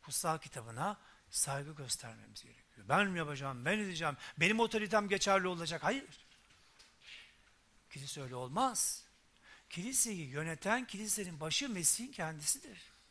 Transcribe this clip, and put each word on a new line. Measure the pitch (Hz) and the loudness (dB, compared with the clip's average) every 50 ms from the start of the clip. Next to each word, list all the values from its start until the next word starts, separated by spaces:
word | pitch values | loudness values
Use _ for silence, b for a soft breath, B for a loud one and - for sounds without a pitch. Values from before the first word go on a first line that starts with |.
Kutsal | - - 131 - - 170 160 156 | -8 -2 -2 0 2 2 0 0
kitabına | - 147 - 135 110 113 113 117 156 202 208 - B B B B B B | -4 -10 -12 -10 -10 -8 -4 -2 -2 -2 -2 -6 B B B B B B
saygı | - - - 147 139 139 143 151 | 0 0 0 2 0 -4 -4 -8
göstermemiz | 156 147 139 120 - - - 117 110 110 107 107 107 - | -10 -10 -4 -4 -4 -4 -4 -14 -14 -14 -18 -18 -18 -18
gerekiyor. | - 123 - - - _ _ - 101 101 | -18 -18 -20 -20 -20 _ _ -16 2 4
"Ben | 143 180 202 | 6 6 6
mi | 196 180 170 | 4 2 -2
yapacağım, | 160 147 147 131 139 135 127 120 120 | -2 -2 -4 -4 -4 -6 -6 -2 0
ben | 156 202 214 | 2 2 2
edeceğim, | 208 190 175 156 165 151 139 B B B B - | 0 -2 -2 -2 -2 -2 -2 B B B B 4
benim | 165 190 214 226 | 4 6 6 6
otoritem | 233 226 226 214 214 196 220 214 208 196 | 4 4 4 0 2 4 4 4 4 4
geçerli | 196 190 - 202 196 196 185 185 | 0 2 4 6 6 6 4 2
olacak." | 180 165 170 156 175 - | -2 -2 -4 -4 -4 0
Hayır. | - 165 240 277 - - - - - - - - _ _ - _ - - _ - - - _ _ B B B B B B B B B B _ _ _ _ _ - _ _ | 2 0 0 0 -4 -10 -18 -20 -20 -20 -20 -20 _ _ -20 _ -20 -20 _ -20 -20 -20 _ _ B B B B B B B B B B _ _ _ _ _ -20 _ _
Kilise | - 143 135 139 - 147 | -14 -10 -10 -8 -8 -8
öyle | 135 123 127 | -8 -8 -6
olmaz. | 123 127 127 143 202 262 262 226 - - - - - - - _ _ _ _ _ B B B B B B B | -6 -6 -2 0 2 2 2 2 2 0 0 0 -4 -10 -18 _ _ _ _ _ B B B B B B B
Kiliseyi | - 170 180 247 269 - - 233 208 175 156 | -8 -6 -4 2 4 4 4 4 0 -4 -6
yöneten, | 131 131 147 156 165 160 151 - 190 220 254 247 | -4 -4 -4 -4 -4 -4 -2 0 2 2 2 0
kilisenin | - - 190 220 208 - 220 196 180 170 143 | -4 -8 -8 -2 0 0 0 -2 -6 -6 -6
başı | 156 160 156 - 285 269 | -4 -2 0 0 0 0
Mesih'in | 220 180 165 - - - 240 269 | -2 2 4 4 4 4 0 -8
kendisidir. | 269 - 175 160 160 151 147 - - - - 294 202 - - - - - - - | -6 -4 -4 -4 -4 -2 0 0 0 0 -2 -16 -18 -18 -20 -20 -20 -20 -20 -20